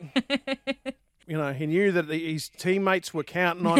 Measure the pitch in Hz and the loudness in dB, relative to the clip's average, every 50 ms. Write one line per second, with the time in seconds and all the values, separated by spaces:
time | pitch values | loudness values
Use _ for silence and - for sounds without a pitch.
0 | 175 143 - 269 240 - 285 269 - - 269 - _ - 269 - _ 269 - - | -8 -4 -4 -4 -2 -2 -4 -4 -4 -6 -8 -8 _ -8 -8 -8 _ -14 -14 -14
1 | _ _ _ _ _ - 160 156 151 139 139 131 156 151 160 180 202 202 180 175 | _ _ _ _ _ -6 -4 -2 -2 -2 -2 -4 -4 0 2 2 4 4 2 2
2 | 165 151 156 160 165 160 160 156 - - - - - 180 185 196 196 190 185 185 | 0 0 -4 -4 -4 -4 -4 -6 -6 -8 -12 -6 -2 0 0 2 2 2 2 2
3 | - - - 165 143 - - 175 180 175 170 175 175 - 165 - | 0 -4 -6 -6 -6 -4 -2 0 2 2 2 2 2 4 6 6